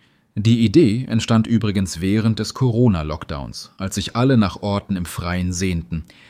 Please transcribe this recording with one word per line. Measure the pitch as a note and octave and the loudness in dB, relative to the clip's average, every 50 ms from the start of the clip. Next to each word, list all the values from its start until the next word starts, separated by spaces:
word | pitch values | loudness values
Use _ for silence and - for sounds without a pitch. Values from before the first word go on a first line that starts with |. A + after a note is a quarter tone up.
| _ _ _ _ _ _ _ | _ _ _ _ _ _ _
Die | A2 G2+ A2+ A#2+ A#2 A#2 | 0 2 4 4 4 4
Idee | G#2 G2 E3 E3 G#2 G#2 B2 C3 | 4 6 6 6 6 2 0 -2
entstand | - A2+ A2+ - - A#2 A2 A2 | -2 -2 -2 0 2 2 2 2
übrigens | - A#2 A2 A2+ G#2 F#2 G2+ F#2+ F2+ - D#2+ | 2 0 0 0 0 -2 -2 -2 -4 -4 -4
während | F2+ F#2+ G#2 A2 A2 A2+ G#2 G#2+ | -2 0 0 2 0 0 0 -2
des | G#2+ - - | -4 -6 -4
Corona-Lockdowns, | - C3 B2+ G#2+ A#2 B2+ A#2+ F#2+ E2 D2+ D2+ D2+ - - - D#2 C#2+ C2 A1+ - - - - _ | -2 -2 0 2 4 4 4 4 2 0 -4 -6 -8 -8 -8 -8 -8 -8 -10 -12 -14 -18 -18 _
als | - F#2 F#2+ - | -10 -8 -6 -6
sich | G2+ F#2+ - - | -6 -6 -4 -2
alle | A#2 B2+ C3+ C#3 | 0 2 4 4
nach | A2+ G#2 F2+ - - - | 4 4 2 -2 -4 -4
Orten | G2+ G2+ G2+ - - G2 | -4 -4 -4 -4 -4 -4
im | F2+ F2+ | -4 -4
Freien | - - - E2 F2 F2+ F2+ F2+ F2+ F2+ | -6 -8 -6 -4 -4 -2 -2 -2 -4 -2
sehnten. | E2+ G2 F#2 F2 E2 E2 - E2 D#2+ - - - - - | -2 -2 -2 -2 -2 -4 -6 -8 -8 -8 -12 -18 -20 -20